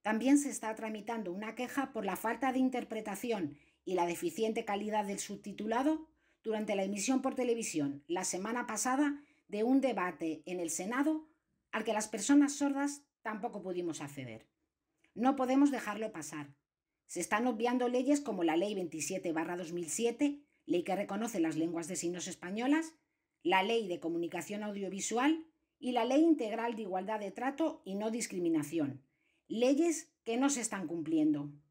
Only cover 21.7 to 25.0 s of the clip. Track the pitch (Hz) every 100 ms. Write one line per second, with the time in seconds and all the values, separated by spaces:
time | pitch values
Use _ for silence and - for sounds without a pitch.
21.7 | 170 165 180 170 175 185 165 180 208 254
22.7 | 302 320 - _ _ _ _ 165 190 190
23.7 | 233 202 170 165 170 170 175 170 208 214
24.7 | 202 190 190